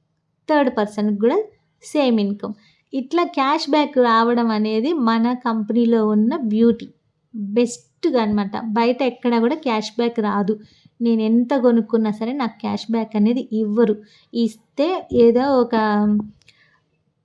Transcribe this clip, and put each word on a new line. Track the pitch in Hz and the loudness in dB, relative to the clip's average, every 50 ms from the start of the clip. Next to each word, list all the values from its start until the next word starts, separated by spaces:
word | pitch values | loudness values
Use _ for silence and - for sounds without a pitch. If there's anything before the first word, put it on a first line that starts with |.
| _ _ _ _ _ _ _ _ _ - | _ _ _ _ _ _ _ _ _ 0
థర్డ్ | 311 294 285 254 247 | 2 2 2 2 0
పర్సన్కి | 220 208 208 - 214 208 214 202 196 | -2 -4 -4 -4 -4 -2 -2 -2 0
కూడా | 220 240 320 415 427 - _ _ _ _ _ _ - | 0 2 2 0 -2 -4 _ _ _ _ _ _ -14
సేమ్ | - - 302 277 247 226 214 | -4 -2 0 2 2 2 0
ఇన్‌కమ్. | 202 196 202 202 - 208 208 - _ _ _ _ _ _ - | 0 -2 -4 -6 -10 -12 -12 -14 _ _ _ _ _ _ -8
ఇట్లా | 269 247 277 330 349 339 339 | -8 -6 -2 -2 -2 -2 -2
క్యాష్ | - 285 269 269 302 320 311 285 | -2 -2 0 0 0 -2 -2 0
బ్యాక్ | 302 302 294 285 294 254 | 0 0 0 0 2 2
రావడం | 247 233 226 226 226 240 240 240 233 226 | 2 4 4 2 2 2 2 0 0 0
అనేది | 220 214 214 214 220 220 233 311 349 294 | 0 0 -2 0 -2 -2 -2 -2 -2 0
మన | 233 226 226 226 226 240 254 247 | 0 0 2 2 0 0 -2 -2
కంపెనీలో | - 233 226 220 208 214 220 240 233 226 233 226 214 | -4 -4 -4 -4 -4 -2 0 0 2 2 2 2 2
ఉన్న | 214 214 214 220 233 311 330 254 | 2 2 2 2 2 0 -2 -4
బ్యూటీ, | 214 214 220 233 233 226 233 190 - _ _ _ _ _ _ _ _ - 220 202 196 | -2 0 2 4 2 2 0 -6 -16 _ _ _ _ _ _ _ _ -12 -12 -10 -2
బెస్ట్‌గా | 202 240 247 240 - - _ _ _ _ - 330 254 240 | 0 0 0 0 -4 -12 _ _ _ _ -4 -2 0 0
అనమాట. | 220 208 208 208 202 196 - - 240 226 | 0 0 0 -2 -2 -4 -6 -8 -6 -4
బయట | 208 233 233 240 247 254 277 | -2 0 0 0 0 0 -2
ఎక్కడా | 247 247 - - 240 233 226 | -4 -4 -2 -2 0 0 2
కూడా | 226 240 320 320 | 2 0 -2 -2
క్యాష్ | - 254 220 214 214 - - | -2 -4 -4 -2 -4 -6 -4
బ్యాక్ | - 240 233 233 226 | -2 -2 -2 -2 -2
రాదు. | 208 208 202 202 196 196 214 214 - - _ _ _ _ _ _ | -2 -2 -2 -2 -2 -2 -2 -4 -8 -18 _ _ _ _ _ _
నేను | 233 233 226 220 | 0 0 2 2
ఎంత | 220 220 226 240 247 240 294 | 2 2 2 2 2 2 0
కొనుక్కున్నా | 262 233 247 240 233 220 - 233 226 220 214 | 2 4 4 4 2 2 0 0 0 0 -2
సరే | 208 214 226 233 269 | -4 -4 -6 -6 -4
నాకు | 294 240 220 - - | -4 -6 -6 -6 -8
క్యాష్ | - 208 202 208 - - | -6 -6 -6 -6 -6 -4
బ్యాక్ | 226 226 220 220 - | -4 -4 -4 -4 0
అనేది | 214 208 226 247 262 - - 220 | 0 2 2 2 -2 -4 -4 -4
ఇవ్వరు. | 220 220 208 208 233 233 208 208 208 - _ _ _ _ _ - | -4 -2 0 2 2 2 2 0 -4 -8 _ _ _ _ _ -4
ఇస్తే | 233 233 214 - - _ _ _ - 285 349 370 330 - - - | -2 -2 -2 -4 -10 _ _ _ -2 -2 -2 -2 -4 -6 -2 2
ఏదో | 240 233 233 226 247 269 285 269 247 | 4 6 6 6 4 2 2 2 2
ఒక | 233 240 233 220 214 214 208 208 208 208 208 208 214 214 - _ _ - _ _ _ _ _ _ _ _ _ _ _ _ _ _ | 2 2 0 0 0 0 0 0 2 2 0 -2 -2 -6 -16 _ _ -20 _ _ _ _ _ _ _ _ _ _ _ _ _ _